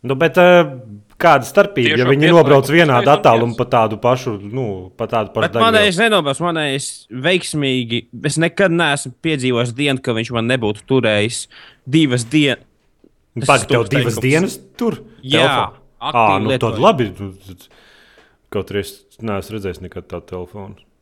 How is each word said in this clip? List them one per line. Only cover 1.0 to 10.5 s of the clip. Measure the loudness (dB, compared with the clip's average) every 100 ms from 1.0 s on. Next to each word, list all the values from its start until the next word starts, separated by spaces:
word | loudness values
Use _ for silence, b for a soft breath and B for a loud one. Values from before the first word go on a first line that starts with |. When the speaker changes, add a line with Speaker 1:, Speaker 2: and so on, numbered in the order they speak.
| _
Speaker 1:
kāda | _ 4 4 2
starpība, | 0 2 0 0
Speaker 2:
Tieši | 2
Speaker 1:
ja | 2
viņi | 4
Speaker 2:
pieslēgums | 6
Speaker 1:
nobrauc | 6 6 4 6
vienādu | 2 4 4 4
Speaker 2:
uztaisam, | 4
Speaker 1:
attālumu | 4 4 0
Speaker 2:
jā. | -4
Speaker 1:
pa | 0
tādu | 2 0 0
pašu, | 0 0 -4 -10 -10
nu, | -8 -8 -10 -14 -12
pa | -6
tādu | -4 -4
pašu | -4 -2
Speaker 3:
Bet |
manējais | 0 2 2 0
Speaker 1:
degvielu? | 0 0
Speaker 3:
nenobrauc, | 0 -2 -4
manējais | -4 -4 -4 -6 -8 -16 _ -6
veiksmīgi. | -2 -2 -4 -4 -2 -2 -4 -6 -8 -8 -6
Es |
nekad | -2 -4 0 0
neesmu | 0 -2 -4 -8 -8
piedzīvojis | -6 -2 -2 -2 -2
dienu, | -4 -4 -4
ka | -4
viņš | -6 -4
man | -4 -2